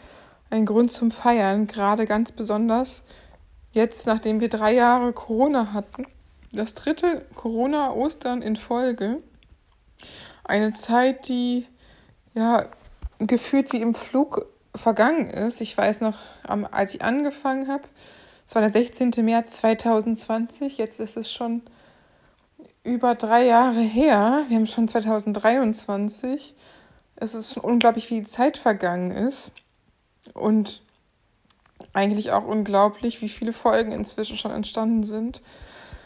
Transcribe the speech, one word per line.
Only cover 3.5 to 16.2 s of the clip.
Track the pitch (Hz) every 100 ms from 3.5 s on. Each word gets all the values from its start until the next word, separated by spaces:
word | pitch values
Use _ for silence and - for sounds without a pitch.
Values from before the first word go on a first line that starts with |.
| - -
jetzt, | 220 226 - -
nachdem | 220 220 220
wir | 226
drei | 220 214
Jahre | 247 240 247 247
Corona | 240 - 226 277 277 214
hatten. | 208 202 - 254 - _ _ -
Das | 202 220
dritte | - - 320 349 320 -
Corona-Ostern | - 233 226 254 294 277 220 277 311 247 247
in | 214 220
Folge. | - 240 254 233 202 277 - _ _ _ _ _ _ _ - - - -
Eine | - 202 214
Zeit, | 220 - 233 254 262 -
die, | 247 247 247 240 _ _ _ _ _ _
ja, | 226 226 233 - - - - - -
gefühlt | 214 240 - 277 269
wie | 240
im | 226
Flug | 226 - 262 285 - - _ _ -
vergangen | - 208 233 330 214
ist. | - 214 240
Ich | 220 -
weiß | 202 214
noch, | 220 214